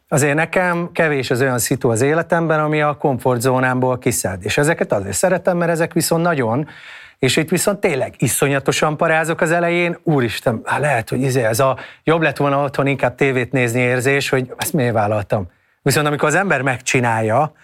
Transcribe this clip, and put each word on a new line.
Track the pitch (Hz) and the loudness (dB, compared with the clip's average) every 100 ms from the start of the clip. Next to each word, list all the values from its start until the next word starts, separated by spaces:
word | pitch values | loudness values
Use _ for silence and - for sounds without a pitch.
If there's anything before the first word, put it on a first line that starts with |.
| _ | _
azért | 160 143 | 0 2
nekem | 147 165 196 180 170 170 | 0 0 0 0 -2 -4
kevés | - 165 143 123 | 0 0 0 -2
az | 123 | 0
olyan | 135 123 | 0 0
szitu | - 131 127 | -2 0 0
az | 110 | 2
életemben, | 139 156 165 170 165 156 | 2 0 0 0 2 0
ami | 151 151 | 0 0
a | 147 143 | 0 0
komfortzónámból | 156 127 131 123 123 127 127 127 127 127 | -2 0 0 0 2 2 2 0 0 0
kiszed. | 127 - 104 92 | -2 -2 -4 -6
És | 101 - | -4 0
ezeket | 147 165 185 | 0 0 0
azért | 107 98 98 | -2 -2 -2
szeretem, | 185 180 185 175 | 0 0 0 0
mert | 170 | 0
ezek | 165 165 | 0 0
viszont | 170 - 165 | 0 0 0
nagyon, | 170 156 113 120 156 - - - - _ | 2 0 0 0 -4 -10 -20 -20 -20 _
és | 131 - | 0 0
itt | 151 | 0
viszont | 175 - 202 | 0 0 0
tényleg | 196 135 - - | -2 -2 -4 -2
iszonyatosan | 131 - 143 139 147 143 160 151 | -2 0 0 0 0 0 0 0
parázok | 165 160 160 160 | 0 0 0 0
az | 165 | 0
elején, | 170 170 170 175 170 | 2 2 0 -2 -2
úristen, | - 147 120 - - 117 | 0 0 0 -2 -2 -2
hát | - 123 | -4 -2
lehet, | 147 123 - | 0 -2 -2
hogy | 123 | -2
izé, | 135 127 | 0 0
ez | 110 120 | 0 2
a | 135 127 - - | 0 0 -8 -6
jobb | - 165 | 0 2
lett | 156 - | 2 0
volna | 143 139 | 0 0
otthon | 143 - 139 | 0 0 -2
inkább | 135 127 | 0 -2
tévét | 123 139 127 120 | 0 0 0 0
nézni | 135 120 117 | 0 0 0
érzés, | 123 127 127 139 135 | 0 0 2 0 0
hogy | 135 127 - | -2 -2 -6
ezt | - | -2
miért | 170 123 | 0 0
vállaltam. | 110 104 107 95 110 90 _ _ _ | 2 0 0 0 -4 -4 _ _ _
Viszont | 143 135 147 | 0 2 0
amikor | 147 151 | 0 2
az | |
ember | 160 196 143 | 2 2 0
megcsinálja, | 135 120 - 135 123 113 110 113 151 - | 0 -4 -2 0 2 0 2 2 0 -4